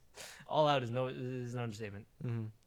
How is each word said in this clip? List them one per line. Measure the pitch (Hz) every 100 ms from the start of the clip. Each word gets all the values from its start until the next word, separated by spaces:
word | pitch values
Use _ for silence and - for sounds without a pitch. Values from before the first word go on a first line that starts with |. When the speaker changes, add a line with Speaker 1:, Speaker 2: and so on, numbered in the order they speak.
| - -
Speaker 1:
<laughs> | - - -
all | 151 151
out | 139
is | 117
no, | 123 127
is | 139 127 127 120 123
no |
understatement. | 117 104 107 101 - - 123
Speaker 2:
Mm-hmm. | 117 110 -